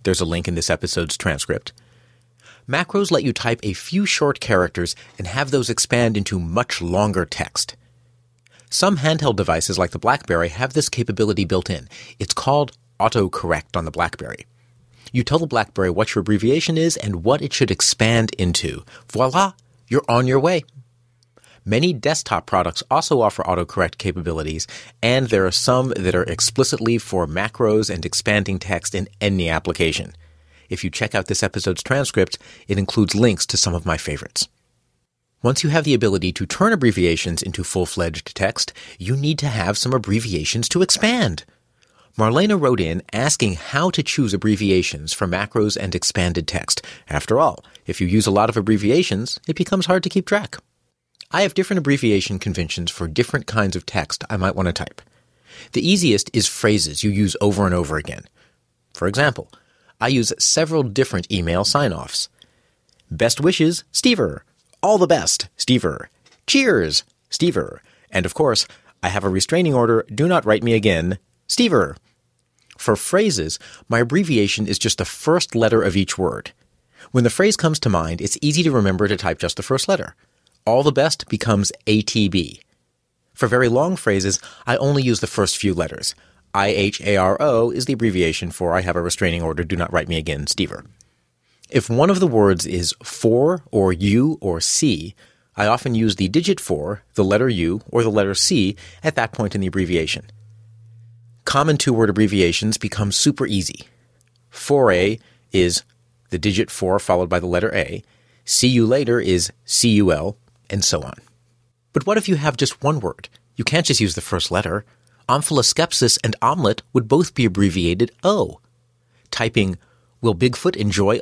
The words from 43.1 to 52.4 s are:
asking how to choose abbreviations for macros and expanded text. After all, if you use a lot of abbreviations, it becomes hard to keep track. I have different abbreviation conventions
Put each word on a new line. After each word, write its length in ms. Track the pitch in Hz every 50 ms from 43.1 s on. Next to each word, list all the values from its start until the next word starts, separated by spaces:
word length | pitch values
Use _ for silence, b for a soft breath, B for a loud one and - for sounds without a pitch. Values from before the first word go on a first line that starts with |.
| -
asking 420 | 104 127 147 - - - 104 90
how 360 | 80 - - - 139 165 185
to 120 | 180 - 143
choose 300 | - - - 139 107 95
abbreviations 800 | 95 95 107 107 95 104 98 95 92 85 - - 73 76 78 -
for 160 | - 101 90
macros 480 | 87 92 104 - - 120 107 107 - -
and 160 | - 95 87
expanded 540 | 87 - - - - 90 90 85 87 80 -
text. 320 | - 87 - - - - B B B B B B
After 280 | 76 73 - - 113 131
all, 240 | 160 143 90 - - B B B B
if 140 | B 95 -
you 60 | 95
use 200 | 87 95 110 104
a 60 | 107 98
lot 160 | 104 107 113
of 80 | 110
abbreviations, 800 | 113 98 101 110 101 101 101 123 165 185 - 107 95 113 131 - - _
it 100 | - 160
becomes 300 | - 180 - - 190 175
hard 160 | - 180 185 175
to 80 | 185
keep 160 | - 196 180
track. 300 | - 202 208 208 - - - - _ _ _ _ _ _ _ _ _ _ _ - _
I 120 | - 165 202
have 120 | 190 -
different 240 | - 190 - 208 185
abbreviation 600 | 147 139 139 139 - 113 104 98 92 - 98
conventions 520 | 90